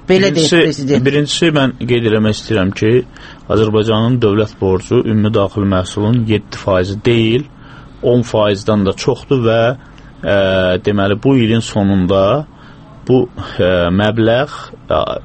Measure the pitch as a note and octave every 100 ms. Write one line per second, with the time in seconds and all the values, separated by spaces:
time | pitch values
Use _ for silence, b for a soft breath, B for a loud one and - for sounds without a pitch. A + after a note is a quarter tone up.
0 | - F#3 F#3+ E3 D#3+ E3+ D#3+ C#3 C3+ B2+
1 | C3+ C#3+ C#3+ - E3+ D3+ C3 - A#2 A#2+
2 | A2+ G#2+ G#2+ G#2 - G#2+ F#2 - A2 B2
3 | B2 B B B - G2+ A2 G#2+ A2 G#2+
4 | A2+ B2 A2 G#2 G#2+ - F#2+ F#2 - F#2+
5 | - G#2+ G#2+ A2 G2 G#2+ G2+ F#2 F2+ G#2
6 | G#2 B2 A2 G#2 - - - F#2 F#2 G2+
7 | A#2+ A#2 A2+ A#2+ - B B B B -
8 | B2+ B2 A2+ A2 G#2 G2+ G#2+ G#2 G2 -
9 | - - - C3+ A2+ A2+ A#2 C3 B B
10 | B - E2 G2 F#2+ F#2+ F#2 F2+ - G#2
11 | G2 G2+ C3+ C3+ A2 A#2 - G#2+ G2 G2
12 | F2+ G2 G2 C#3 D3+ B B B B -
13 | - B2+ B2 - B - F#2 F2+ F2 F#2+
14 | G#2+ A2 A2 A#2+ D3 - - - - D#2
15 | - -